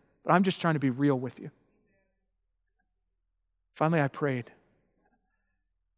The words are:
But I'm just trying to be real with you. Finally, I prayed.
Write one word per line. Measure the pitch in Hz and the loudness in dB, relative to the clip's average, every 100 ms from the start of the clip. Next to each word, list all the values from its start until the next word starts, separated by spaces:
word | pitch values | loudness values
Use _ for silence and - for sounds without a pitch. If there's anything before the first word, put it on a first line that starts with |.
| _ _ - | _ _ 0
But | |
I'm | 175 | 2
just | 190 - | 2 0
trying | 170 | -2
to | 151 | 0
be | 135 | 0
real | 123 143 131 | 0 0 0
with | 123 - | -4 -12
you. | 156 _ _ _ _ _ _ _ _ _ _ _ _ _ _ _ _ _ _ _ _ _ _ - | -18 _ _ _ _ _ _ _ _ _ _ _ _ _ _ _ _ _ _ _ _ _ _ -2
Finally, | 160 165 | 0 2
I | 139 | 0
prayed. | - 143 127 - - _ _ _ _ _ _ _ _ _ _ _ _ _ | -2 -4 -4 -8 -18 _ _ _ _ _ _ _ _ _ _ _ _ _